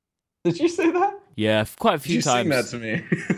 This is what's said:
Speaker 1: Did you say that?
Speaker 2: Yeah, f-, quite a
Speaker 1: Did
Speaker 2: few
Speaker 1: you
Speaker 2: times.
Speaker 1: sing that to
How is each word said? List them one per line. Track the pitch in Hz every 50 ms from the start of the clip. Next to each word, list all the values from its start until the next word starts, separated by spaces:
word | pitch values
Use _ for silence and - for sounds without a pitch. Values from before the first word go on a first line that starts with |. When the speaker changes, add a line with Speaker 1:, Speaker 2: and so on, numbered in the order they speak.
| _ _ _ _ _ _ _ _ -
Speaker 1:
Did | 170 165 -
you | 302
say | 339 - - 339 330
that? | 349 349 381 403 403 - - _ _
Speaker 2:
Yeah, | - - 107 107 107
f-, | 107 - -
quite | - - 226 175
a |
Speaker 1:
Did | 151 -
Speaker 2:
few | 139 -
Speaker 1:
you | -
Speaker 2:
times. | - 147 123 123
Speaker 1:
sing | 117 156
that | 135 123 113
to | - 120 120 113 110 110 170 - - 170 - - - -